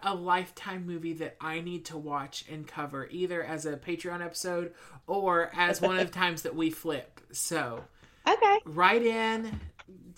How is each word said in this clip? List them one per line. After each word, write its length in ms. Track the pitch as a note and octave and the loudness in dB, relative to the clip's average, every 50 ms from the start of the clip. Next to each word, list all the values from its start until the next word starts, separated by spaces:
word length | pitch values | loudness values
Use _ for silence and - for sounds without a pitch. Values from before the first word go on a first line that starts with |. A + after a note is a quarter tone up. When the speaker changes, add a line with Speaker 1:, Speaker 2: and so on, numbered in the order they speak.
| - | -2
Speaker 1:
a 100 | G3 G3 | -2 -2
Lifetime 720 | F3 F3 F3+ F3 F#3 F3+ F3+ - - - G3+ F#3 F#3 F3+ | 0 2 2 2 2 2 -2 -10 -12 -10 -8 -8 -6 -6
movie 280 | F3 F3 E3 E3 E3 D#3+ | -6 -6 -4 -4 -6 -4
that 220 | D#3 D#3 D3+ - - | -4 -6 -8 -8 -8
I 180 | D#3 D#3+ D#3+ E3 | -8 -6 -6 -6
need 260 | E3 F3 F3 E3 E3 | -6 -6 -8 -8 -8
to 120 | - D#3+ | -10 -10
watch 480 | D3+ D3+ D3 D3 C#3 C#3 C#3 - - - - | -8 -6 -4 -4 -4 -4 -6 -10 -12 -12 -10
and 160 | D#3 D#3 D3 | -10 -12 -12
cover, 400 | - - D#3+ D3 C#3+ D3 C#3 B2+ - | -10 -8 -8 -8 -6 -6 -8 -8 -6
either 340 | - F3+ F#3 F3 F3+ E3+ D#3 | -4 -2 -2 0 0 -2 -2
as 220 | - D#3+ D3+ D3+ | -4 -4 -4 -4
a 100 | D#3 D3 | -4 -6
Patreon 460 | C#3 - F3+ E3+ E3+ - F3+ F3 F3 F3 | -6 -4 -6 -6 -4 -4 -6 -6 -4 -6
episode 500 | E3 - - - F3+ F3 F3 F3 E3+ - - - - - C3+ - | -6 -6 -4 -4 -2 -2 -2 -2 -4 -8 -14 -20 -20 -20 -10 -4
or 420 | - G3 G3+ G3 F#3 F3 E3+ E3 - - | -2 0 2 4 4 4 4 4 2 2
as 260 | E3+ F3 F3 F3 E3+ | 2 2 2 4 4
one 160 | F#3 F#3+ F#3 | 2 4 4
of 80 | F#3 F3+ | 4 2
the 80 | F3 - | 0 0
Speaker 2:
<laughs> 60 | F3+ | 0
Speaker 1:
times 240 | F#3 F3 E3 D3+ - | 0 0 0 -2 -6
that 120 | D#3+ - | -4 -2
we 140 | D#3+ E3 D#3+ | 0 0 0
flip. 500 | D#3+ - - E3 D3 B2+ - - - - - - | 0 -2 -4 -4 -4 -4 -4 -10 -18 -20 -20 -12
So 520 | - - - - E3+ D#3 C3+ A#2+ A2+ A#2 - - _ _ - - _ _ - | -8 -6 -4 -2 -2 -2 -2 -2 -6 -10 -12 -16 _ _ -20 -20 _ _ 2
Speaker 2:
Okay. 320 | C#4+ F#4 - A4+ G4+ G4+ G#4+ - | 4 4 6 8 6 6 6 2
Speaker 1:
write 360 | E3 D3+ E3 F3+ F#3+ A3 A#3 A#3+ | 0 2 6 6 6 8 6 4
in, 560 | A3+ A3+ A3+ A3+ A3 A3+ A3 A3+ A3 G#3+ - - - - - - - F#3+ F#3 - F3+ F3 | 4 2 2 0 0 0 -2 -4 -6 -8 -8 -10 -12 -16 -18 -20 -20 -20 -20 -20 -20 -20